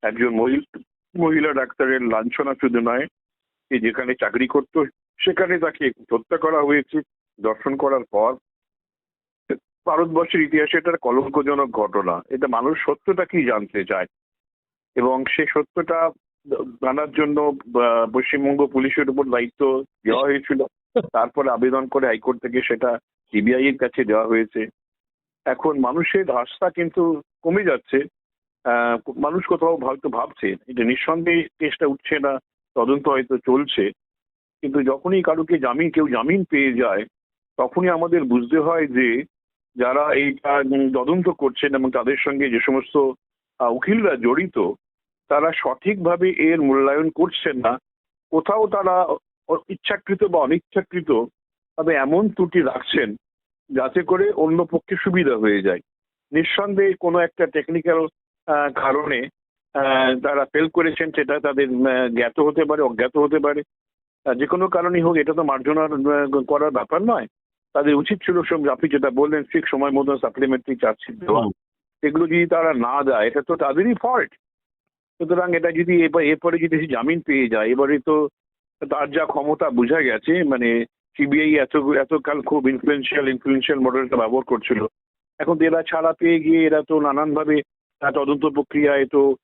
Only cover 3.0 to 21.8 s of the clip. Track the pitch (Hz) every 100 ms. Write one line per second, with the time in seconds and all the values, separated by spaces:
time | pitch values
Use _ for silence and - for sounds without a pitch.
3 | 151 _ _ _ _ _ _ 127 110 113
4 | 127 127 104 120 127 147 135 160 139 _
5 | _ _ - 185 185 175 160 - 139 113
6 | 113 - 165 165 160 160 143 147 135 156
7 | 143 _ _ _ 107 110 - 135 143 135
8 | 117 104 110 131 _ _ _ _ _ _
9 | _ _ _ _ _ - _ _ - 160
10 | 170 160 170 175 151 156 151 170 165 165
11 | 127 123 135 143 139 143 139 113 104 98
12 | 90 85 - 131 139 117 127 156 - 143
13 | - 185 180 - 127 110 101 104 92 95
14 | 90 _ _ _ _ _ _ _ _ -
15 | 123 131 131 - 151 151 147 - 165 165
16 | 165 - _ _ 143 135 131 120 131 135
17 | 151 139 151 147 147 139 - 120 120 117
18 | 113 117 131 147 139 139 139 135 131 139
19 | 139 135 139 123 120 _ 139 131 135 _
20 | 107 113 139 139 139 - - _ _ -
21 | - 117 120 - 135 117 127 131